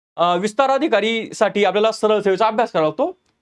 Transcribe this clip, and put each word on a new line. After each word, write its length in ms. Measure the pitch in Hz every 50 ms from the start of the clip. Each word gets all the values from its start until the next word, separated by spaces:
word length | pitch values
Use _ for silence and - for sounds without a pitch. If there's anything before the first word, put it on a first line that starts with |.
| _ _ _
अ, 200 | - 165 175 175
विस्ताराधिकारीसाठी 1300 | 175 196 208 214 - 269 262 269 269 294 320 226 202 208 220 226 226 214 - - - 220 196 180 208 202
आपल्याला 260 | 185 180 208 214 220
सरळ 300 | 214 - - 214 214 208
सेवेचा 260 | 196 196 185 180 220
अभ्यास 240 | 220 220 226 233 226
करावा 160 | - 175 156
लागतो, 240 | 156 156 - 277 359 370 _ _ _ _ _